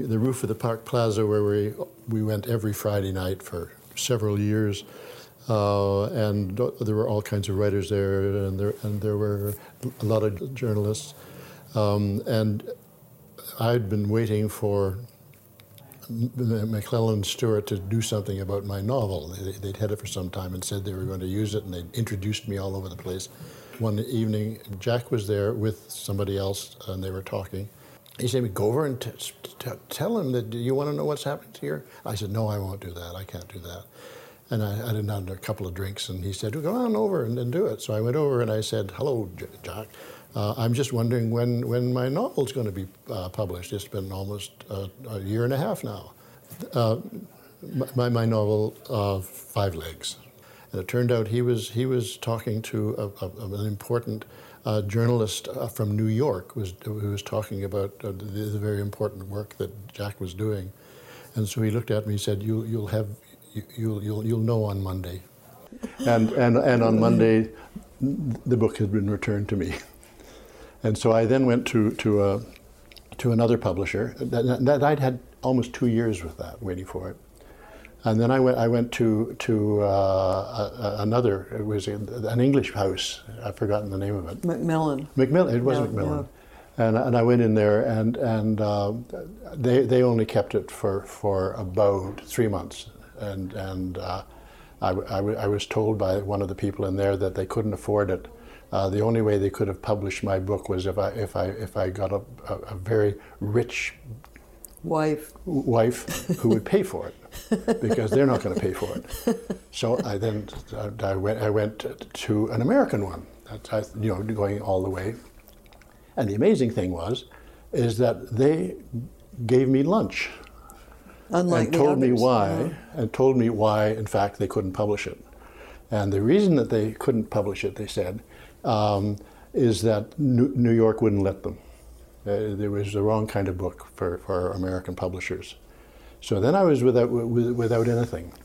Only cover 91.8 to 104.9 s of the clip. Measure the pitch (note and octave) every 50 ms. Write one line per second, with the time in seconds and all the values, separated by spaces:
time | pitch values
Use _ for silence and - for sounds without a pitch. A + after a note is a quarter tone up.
91.8 | G#2 G2+ G2 G2 F#2 G2 G2+ - - - - - A2+ G#2+ F#2+ F2+ - - - -
92.8 | - - - - - - - - G#2+ G2+ G2 G2 F#2 F2+ - G2 F#2+ F#2+ F#2+ F#2
93.8 | F#2 F2+ F2 - - - F2+ G2 - - - - - - - - - - - -
94.8 | G2+ F#2+ F#2 F#2+ - - G#2+ F#2+ G2 G#2 A2 G#2+ G#2+ G2+ G#2 G2+ - - - -
95.8 | G#2+ G#2+ A2 G2+ G2+ F#2+ F#2+ G2+ G2+ F#2+ G#2 G2 G2+ F#2 G2 - - G2+ G2 -
96.8 | G#2 F#2 F#2 G2 G2 G2 G2 F#2+ G2 F#2 - G2+ F#2 - - A#2+ G#2 G#2+ G2 -
97.8 | - - G#2 G#2 G2+ F#2+ F#2+ E2+ - - - - - - - - - - - F#2+
98.8 | G2 F#2+ F#2+ G#2 G#2+ A2+ A#2 A2+ G#2+ G#2+ G#2 G2+ G2 G2 - - G#2+ G2 F#2 -
99.8 | - - G#2+ G2+ G2 G2 - - - G2+ F#2+ F#2+ F#2 G2 G#2 F2+ - - G2 F#2
100.8 | F#2 G2 F#2 G2+ G2 G2+ - A#2 G#2 F#2+ - F#2+ F#2+ F#2+ G2+ A2 G#2+ F#2 - G#2
101.8 | F#2+ F#2+ F#2 G2+ G2 F#2 G2+ F#2+ - - - - - - G2+ - - - G#2 F#2
102.8 | F#2 G#2+ A#2 G#2+ G#2 G#2 G2+ - - - - - G2+ G#2 G#2 A#2+ - B2 - -
103.8 | - - - - - C3 A2 A#2+ - - - - - - - - - - - -
104.8 | - E3